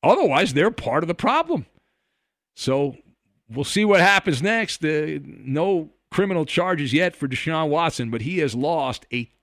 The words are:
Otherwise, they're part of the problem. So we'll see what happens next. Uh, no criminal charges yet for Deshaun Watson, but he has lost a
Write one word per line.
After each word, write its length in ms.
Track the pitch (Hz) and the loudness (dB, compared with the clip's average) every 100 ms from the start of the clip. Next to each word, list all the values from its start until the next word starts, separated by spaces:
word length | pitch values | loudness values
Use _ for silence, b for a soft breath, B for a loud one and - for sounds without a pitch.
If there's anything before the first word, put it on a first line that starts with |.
Otherwise, 540 | 139 262 277 139 170 135 | 4 4 4 2 2 2
they're 160 | 190 | 0
part 320 | 240 - 135 | 0 -2 -2
of 40 | 165 | -2
the 60 | |
problem. 540 | 170 - 285 330 302 - _ _ _ _ _ _ _ _ - | -2 0 0 0 -4 -6 _ _ _ _ _ _ _ _ -8
So 420 | - 135 143 127 _ _ _ _ _ | -2 0 0 -4 _ _ _ _ _
we'll 140 | 113 | -8
see 200 | 147 196 | -2 0
what 160 | 214 196 | 4 6
happens 440 | 180 196 190 139 | 6 4 2 -2
next. 420 | 180 226 208 - 156 | 0 -2 -4 -4 -2
Uh, 340 | 151 151 151 | -2 -4 -8
no 680 | 139 - 131 139 185 185 156 _ _ | -12 -16 -6 -2 0 -2 -4 _ _
criminal 340 | - 196 180 151 | -2 0 0 0
charges 480 | - 180 170 143 | -2 0 -2 0
yet 220 | 139 180 - | 2 0 -2
for 120 | 139 | -6
Deshaun 420 | 123 156 160 156 | -4 -2 -2 0
Watson, 420 | 151 165 - 120 | 0 0 -2 -6
but 100 | 113 | -6
he 160 | 117 180 | -4 -2
has 160 | 147 | -2
lost 540 | 117 143 165 131 110 _ | -2 -2 -2 -4 -6 _
a 200 | 123 117 _ | -8 -8 _